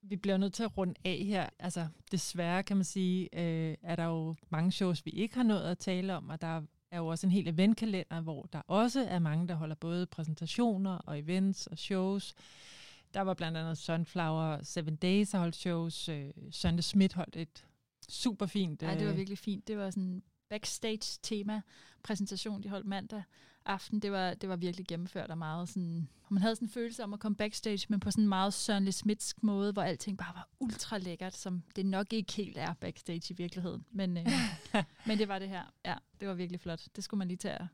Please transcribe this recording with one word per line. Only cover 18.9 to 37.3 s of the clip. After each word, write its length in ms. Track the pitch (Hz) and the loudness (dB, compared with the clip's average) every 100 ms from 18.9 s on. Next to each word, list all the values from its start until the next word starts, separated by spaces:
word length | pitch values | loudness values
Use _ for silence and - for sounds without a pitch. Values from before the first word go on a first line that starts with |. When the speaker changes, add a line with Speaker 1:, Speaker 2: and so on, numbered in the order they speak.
| 160 | 2
Speaker 2:
det 100 | 156 | 2
var 60 | |
Speaker 1:
øh, 60 | 160 | 2
Speaker 2:
virkelig 200 | 190 196 | -2 -4
fint. 300 | - 196 - | -4 -4 -4
Det 100 | 214 | -4
var 120 | 196 | -2
sådan 340 | 185 185 180 - _ _ | -2 -2 -4 -10 _ _
backstage-tema-præsentation, 2250 | 214 - - 226 220 - - - 214 202 214 - - - - - 202 202 190 214 202 | -6 -6 -4 -4 -2 -4 -6 -2 -2 0 -2 -4 -18 -20 -20 -4 -2 -2 -2 -4 -6
de 60 | 202 | -6
holdt 180 | 196 202 | -6 -4
mandag 360 | 196 202 214 185 _ - _ - | -4 -6 -10 -12 _ -20 _ -4
aften. 340 | 196 - 208 | -4 0 -2
Det 120 | 208 | 0
var, 220 | 196 185 | 2 0
det 160 | 170 196 | 0 -4
var 60 | 180 | -2
virkelig 300 | 180 180 185 | -2 -2 -4
gennemført 440 | 165 180 190 - | -4 -4 -4 -6
og 60 | 165 | -4
meget 320 | 160 160 175 | -4 -4 -4
sådan, 400 | - 175 165 151 - - | -2 -2 -2 -4 -6 0
man 120 | 202 | 4
havde 140 | 208 220 | 4 2
sådan 100 | 226 | -2
en 40 | |
følelse 320 | 240 233 233 | -2 -4 -4
om 100 | 214 | -6
at 60 | 208 | -4
komme 160 | 214 202 | -2 0
backstage, 500 | 214 - 226 202 - | 0 0 -2 -2 0
men 100 | 208 | 0
på 120 | 202 | 2
sådan 120 | 196 | 4
en 40 | 208 | 6
meget 240 | 190 196 | 6 2
Søren 320 | 196 - 202 196 | 0 0 2 2
Le 60 | |
Smithsk 520 | 190 208 208 - - | 2 0 0 -2 0
måde, 280 | 214 202 202 | 0 2 2
hvor 80 | 202 | 2
alting 360 | 180 165 - 196 | 0 0 -4 -4
bare 160 | 175 175 | -6 -8
var 140 | - _ | -16 _
ultra 380 | 254 214 - 214 | -6 -4 -6 -4
lækkert, 380 | 185 165 185 - | -4 -6 -8 -6
som 280 | 196 180 - - | -4 -4 -4 -2
det 100 | 196 | 0
nok 280 | 190 202 | 2 0
ikke 200 | 226 190 | -2 -2
helt 240 | - 196 - | -4 -4 -4
er 160 | 156 | -4
backstage 600 | 170 175 - - 170 - | -4 -6 -8 -6 -6 -6
i 40 | 175 | -6
virkeligheden. 480 | 175 180 175 - - | -6 -4 -4 -6 -6
Men, 260 | 202 190 175 | -2 0 2
øh, 100 | 175 269 233 165 - | 2 4 2 -2 0
Speaker 1:
<laughs> 340 | 214 160 - - | 0 0 -4 0
Speaker 2:
men 100 | 214 | 2
det 100 | 208 | 2
var 120 | 190 | 0
det 100 | 190 | -4
her. 140 | 190 - _ - | -6 -8 _ -6
Ja, 100 | - _ - | -6 _ -10
det 80 | 202 | -6
var 60 | |
virkelig 260 | 180 180 180 | -4 -4 -4
flot. 220 | 175 165 - - | -6 -6 -8 -10
Det 80 | |
skulle 160 | 196 208 | -4 -2
man 80 | |
lige 100 | 185 | 0